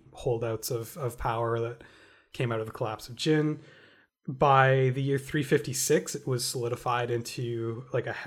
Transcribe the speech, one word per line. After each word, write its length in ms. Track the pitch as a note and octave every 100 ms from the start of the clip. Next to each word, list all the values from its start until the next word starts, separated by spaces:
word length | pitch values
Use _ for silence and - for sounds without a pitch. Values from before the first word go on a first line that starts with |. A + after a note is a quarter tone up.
| -
holdouts 580 | - - A#2 A#2 A2 -
of, 260 | A#2+ A#2 -
of 180 | B2 A#2
power 420 | C3 A2+ A#2 A#2
that 240 | A#2 A#2+ - - - _ _
came 180 | - B2
out 80 | A2+
of 60 | A2
the 60 |
collapse 360 | - A2+ G#2+ -
of 80 | A#2+
Jin. 440 | D#3+ D#3 D3+ D3+ - - - _ _ _ -
By 640 | C3 D3 C3+ C3 C3 C3
the 80 | B2+
year 160 | C#3 C#3
three 240 | C3+ D#3
fifty-six, 720 | C#3 D3+ C#3 A#2+ - D#3+ D#3+
it 120 | - -
was 180 | B2
solidified 680 | - C3+ A#2 A#2+ B2+ A#2+ A#2+
into, 760 | A#2+ A#2+ - A#2+ A#2 A2+ A2+ C3
like, 140 | B2 B2
a, 80 | -